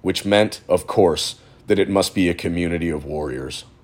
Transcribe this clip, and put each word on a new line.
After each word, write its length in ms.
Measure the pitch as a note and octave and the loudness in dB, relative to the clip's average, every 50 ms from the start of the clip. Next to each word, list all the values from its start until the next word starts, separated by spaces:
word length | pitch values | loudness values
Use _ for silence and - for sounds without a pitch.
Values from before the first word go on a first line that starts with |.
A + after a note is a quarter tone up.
which 240 | - F#2 F2+ - - | -2 -2 -4 -2 0
meant, 340 | G2+ G2+ G#2 G#2+ G2+ - - - | 2 4 4 4 2 0 -10 -2
of 180 | - F2+ F2+ - | 0 0 0 0
course, 500 | - - A#2+ G2 E2+ D#2 - - - - - - - - - - | 0 2 4 4 4 4 2 -4 -6 -8 -12 -20 -20 -20 -20 -2
that 120 | - G#2 G2 | 0 2 2
it 100 | F#2+ - | 2 2
must 240 | G2 G2 F#2 - - | 2 0 0 0 0
be 140 | G2+ F#2 | 0 2
a 60 | F2 E2+ | 2 0
community 560 | - - F#2 E2+ F2 F2 E2+ E2+ E2+ E2+ E2+ | -2 -4 -4 -2 -2 -2 -2 -2 -2 -2 -4
of 160 | D#2 D2+ C#2 | -4 -6 -6
warriors. 580 | C#2+ D2+ D2+ D2+ D2 B1+ B1+ C2+ C2 - - - - - _ | -8 -6 -6 -6 -6 -6 -8 -8 -10 -10 -12 -14 -18 -20 _